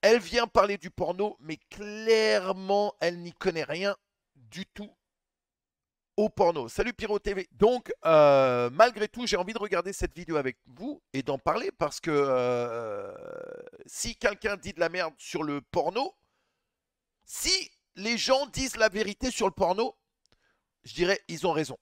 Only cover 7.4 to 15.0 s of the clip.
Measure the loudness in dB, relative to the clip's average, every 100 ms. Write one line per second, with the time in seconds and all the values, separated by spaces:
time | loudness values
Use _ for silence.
7.4 | -6 2 2 2 -4 -6 4 8 8 8
8.4 | 6 4 0 4 4 4 -6 -4 -2 -2
9.4 | -2 -6 -2 -2 -2 -6 -6 -8 -4 -2
10.4 | -2 -6 _ -14 -12 -12 _ -8 -4 -4
11.4 | -2 -2 -4 -4 -4 -4 0 2 4 2
12.4 | 2 0 -2 -6 -6 -8 -10 -14 -14 -14
13.4 | -14 -14 -18 -20 -18 -10 -8 -2 -2 -2
14.4 | -4 -6 -8 -2 -2 0